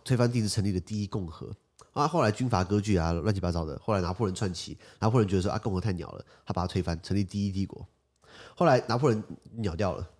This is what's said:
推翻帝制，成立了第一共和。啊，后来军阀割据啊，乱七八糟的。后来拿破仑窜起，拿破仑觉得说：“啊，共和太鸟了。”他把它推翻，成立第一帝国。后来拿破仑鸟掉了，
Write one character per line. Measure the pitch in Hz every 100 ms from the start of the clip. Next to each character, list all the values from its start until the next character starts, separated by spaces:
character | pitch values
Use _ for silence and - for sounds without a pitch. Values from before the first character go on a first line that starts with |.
| -
推 | 123
翻 | 120
帝 | 120
制， | 104
成 | 104
立 | 98
了 | 92
第 | - 107
一 | 101
共 | 110 87
和。 | - - - _ _ -
啊， | - 151
后 | 175
来 | 110
军 | - 127
阀 | 92
割 | 90 104
据 | 104 92
啊， | 82
乱 | 85 92
七 | 98
八 | 87
糟 | 85
的。 | 80 67
后 | -
来 | 101
拿 | 85
破 | 90 104
仑 |
窜 | 92 101
起， | 85 - 82 - -
拿 | 107
破 | 123
仑 | 101
觉 | 95
得 |
说 | 87
：“啊， | 107
共 | 117
和 | 92
太 | 107
鸟 | 90 -
了。” | - - -
他 | -
把 | 87
它 | 87
推 | 95
翻， | 85 80
成 | - 98
立 |
第 | 95 104 101
一 |
帝 | 95 95
国。 | - - _ _ _ _ - - -
后 | 175
来 | 127 -
拿 | 123
破 | 139
仑 | 110 - - - 113
鸟 | 104 85
掉 | 98
了， | - -